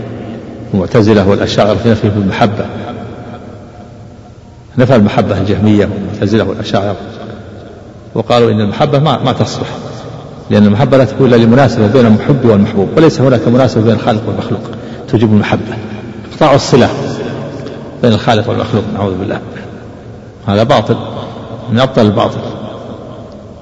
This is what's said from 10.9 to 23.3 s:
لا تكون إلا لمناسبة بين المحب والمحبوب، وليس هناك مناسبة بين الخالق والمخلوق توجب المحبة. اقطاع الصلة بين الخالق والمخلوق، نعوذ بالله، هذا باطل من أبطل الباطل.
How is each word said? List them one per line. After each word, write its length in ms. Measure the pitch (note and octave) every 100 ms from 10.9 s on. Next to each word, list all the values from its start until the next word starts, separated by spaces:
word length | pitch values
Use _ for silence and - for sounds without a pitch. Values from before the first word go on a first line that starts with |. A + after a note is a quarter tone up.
| C3
لا 80 | B2+
تكون 220 | - C3
إلا 80 | A#2+
لمناسبة 520 | A2+ B2+ B2+ - G#2
بين 180 | C3 A#2
المحب 400 | G#2+ - C3+ A#2
والمحبوب، 420 | G2+ G2+ G2 F#2+ -
وليس 240 | D#3+ -
هناك 260 | C3 A#2 A#2+
مناسبة 340 | B2 C3 A#2
بين 120 | A2
الخالق 280 | A2 B2 A2 G#2
والمخلوق 340 | G2 - F#2+ - - - - -
توجب 260 | G#2+ A2
المحبة. 440 | G#2 - G#2+ - - - - - - -
اقطاع 240 | - D3+ C3+
الصلة 340 | - C3 G#2+ - - - B2 - - - - - - -
بين 100 | A#2+
الخالق 380 | G#2+ - A2 G#2
والمخلوق، 340 | G#2 G#2+ G#2+ -
نعوذ 240 | - G2+ F#2
بالله، 220 | G2+ - - - - - - - - - - - -
هذا 160 | G2+
باطل 320 | A#2 A#2 G#2 A#2 A2 - - - - - -
من 80 | A2+
أبطل 220 | C3 B2
الباطل. 380 | G#2+ G#2 G#2+ - - - - - - - - - -